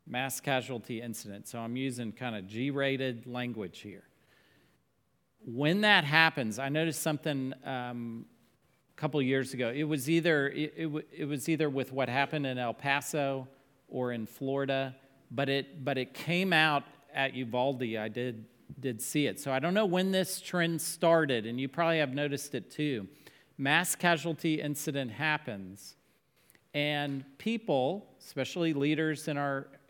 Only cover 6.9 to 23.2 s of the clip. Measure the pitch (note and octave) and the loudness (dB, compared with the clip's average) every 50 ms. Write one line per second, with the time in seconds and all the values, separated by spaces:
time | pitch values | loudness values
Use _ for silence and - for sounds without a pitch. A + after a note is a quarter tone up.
6.9 | D3+ - - D#3+ D3+ C#3+ - D#3+ C#3+ C3+ C3 C3 C3+ - - C#3 C3+ B2+ B2 B2 | 0 -2 0 0 0 0 0 -2 -2 -2 -2 -4 -6 -8 -8 -6 -6 -4 -4 -6
7.9 | B2 A#2+ A#2 A#2 A2+ A#2 - - _ _ _ _ _ _ _ _ _ _ _ _ | -6 -6 -6 -8 -8 -10 -12 -16 _ _ _ _ _ _ _ _ _ _ _ _
8.9 | - - D#3 D3+ D3+ D3+ C3 B2+ C3+ C3+ C3 C3 C3 B2 B2 A2+ B2 C#3+ D#3 D3 | -10 -4 -4 0 0 2 2 4 4 2 2 0 -2 -2 -2 0 0 0 0 0
9.9 | D#3 C#3 B2 C#3+ E3 E3 D#3 E3+ D#3+ D3 C#3 C#3 - C#3+ D3+ D3 - - D#3+ D#3+ | 0 0 2 2 2 4 4 4 4 4 4 2 0 -2 -4 -4 -4 -4 -4 -4
10.9 | D3 D3+ D#3 - - D#3+ D#3 C#3 D3+ C3+ - - E3 C#3+ D#3 D3 C3 C3+ B2+ C3+ | -4 -4 -6 -8 -8 -6 -4 -2 -2 -2 0 0 0 2 2 0 0 0 -2 -2
11.9 | C3+ C3+ C3 A#2 A#2+ C3+ C#3+ - - D#3 C#3 C3 B2+ B2 B2 A#2 A2+ - - C#3 | -2 -2 0 0 2 0 0 0 0 -2 -2 -2 -2 -2 -2 -4 -4 -2 0 0
12.9 | C#3 C#3+ C#3 - - D3+ C#3+ C#3 C#3 C3+ C3 B2+ - - _ _ _ _ _ - | 0 0 0 -2 -2 0 0 0 0 -2 -6 -10 -16 -20 _ _ _ _ _ -8
13.9 | - B2+ B2+ B2 A#2+ A#2 A2 - - - C#3+ C3+ C#3 C#3 C#3 C3+ C3+ C3+ C3+ C3 | -4 -2 -2 -2 -2 -4 -6 -8 -8 -6 -4 -2 0 0 0 0 0 0 -2 -4
14.9 | C3 - - - _ _ _ - - B2+ C#3 C3+ C#3 C#3 C3+ - - D#3+ C3 C#3+ | -8 -12 -20 -20 _ _ _ -8 -4 -2 0 0 0 0 -2 -4 -10 -6 -4 -2
15.9 | C#3 C3 B2+ - - - - D3+ E3+ F3+ F#3+ F#3+ F3 D#3 D#3 D#3 D3 C#3+ B2+ - | 0 0 -2 -4 -6 -8 -2 0 2 2 4 4 6 6 6 6 4 2 0 -4
16.9 | - - - - D3 C#3+ C3+ C3+ - B2+ C3 A#2 B2 B2 B2+ C#3 C3+ B2 B2+ A2+ | -20 -20 -16 -8 -2 0 0 0 0 -4 -4 -2 0 0 2 2 0 0 -2 -2
17.9 | A2 A2 G#2+ A2 G#2+ B2 B2 B2+ A#2 A2+ A2 - _ _ _ - - - B2+ C3+ | -2 -2 -4 -4 -4 -4 -4 -4 -4 -8 -12 -18 _ _ _ -18 -12 -6 -4 -4
18.9 | A#2 A2 - - - D3+ D3 A#2+ F#2+ - - C#3 C3 C3+ C3+ E3+ F#3 G#3 A3 F#3+ | -4 -4 -6 -2 0 2 2 2 0 -2 -4 -2 -2 0 2 2 2 2 2 4
19.9 | E3+ F3+ F#3+ F#3+ F#3+ F#3+ F#3 - - - - - - F3+ E3+ E3 E3 D3+ - - | 2 2 2 2 2 2 0 0 -4 -8 -8 -2 0 0 2 2 0 -2 -4 -4
20.9 | - - - E3 E3 E3 D#3+ C#3 C3 A2+ G#2 A2+ A#2+ B2+ C3+ C3 - - E3+ E3 | -2 2 6 6 8 8 6 4 2 0 0 -2 -4 -4 -4 -4 0 2 2 4
21.9 | E3 D#3+ D3+ C3 B2+ C#3+ D3 D3 C#3 C3+ - - - B2 F#2 - - - D3+ D3+ | 4 4 2 2 0 0 -2 0 -2 -4 -6 -4 -6 -6 -8 -6 -6 -4 -2 -2
22.9 | C3+ A2 F#2+ F#2 - - | -2 -2 -4 -8 -14 -18